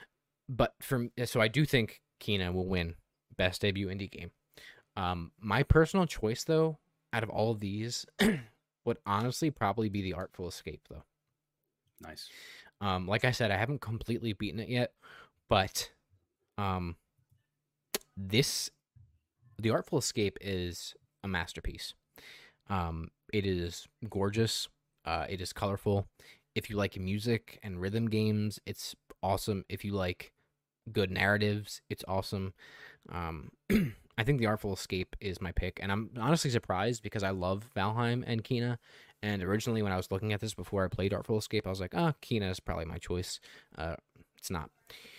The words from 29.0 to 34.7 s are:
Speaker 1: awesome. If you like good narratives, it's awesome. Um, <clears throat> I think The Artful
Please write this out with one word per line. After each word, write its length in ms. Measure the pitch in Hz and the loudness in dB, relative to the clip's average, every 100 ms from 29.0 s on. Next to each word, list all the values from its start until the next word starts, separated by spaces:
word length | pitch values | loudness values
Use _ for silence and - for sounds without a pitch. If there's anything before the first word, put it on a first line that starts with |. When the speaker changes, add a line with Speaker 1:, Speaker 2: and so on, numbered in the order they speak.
| - - | -18 -4
Speaker 1:
awesome. 400 | 92 95 - 98 - | 0 0 0 -2 -4
If 160 | 92 104 | -6 -2
you 80 | |
like 400 | 101 92 90 - _ _ _ _ _ - | 0 0 -2 -10 _ _ _ _ _ -4
good 180 | 107 95 | 0 2
narratives, 680 | 95 98 104 104 104 101 - - | 4 4 6 4 2 -4 -12 -10
it's 140 | - - | -8 -2
awesome. 460 | 95 - 101 98 - - - - - - | -2 0 -2 -4 -8 -20 -20 -20 -20 -10
Um, 420 | 85 85 80 - _ | -6 -6 -6 -10 _
<clears throat> 360 | - 202 147 101 _ - | 2 2 2 -4 _ -2
I 60 | 113 | 2
think 140 | 143 | 4
The 80 | 110 | 4
Artful 260 | 107 104 | 2 -2